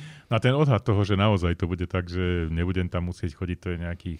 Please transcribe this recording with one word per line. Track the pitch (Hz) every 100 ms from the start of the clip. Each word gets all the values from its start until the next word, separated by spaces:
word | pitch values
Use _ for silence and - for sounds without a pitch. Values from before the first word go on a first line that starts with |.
| 151 - -
No |
a | 113
ten | 123 139
odhad | 147 107
toho, | - 101 98
že |
naozaj | 98 107 98 87
to | 85 85
bude | 87 87
tak, | 92 87
že | 90 90 87 80
nebudem | 80 90 92 90
tam | 90 87
musieť | - 87 -
chodiť, | 90 87
to | 90
je | 87
nejakých, | 85 87 92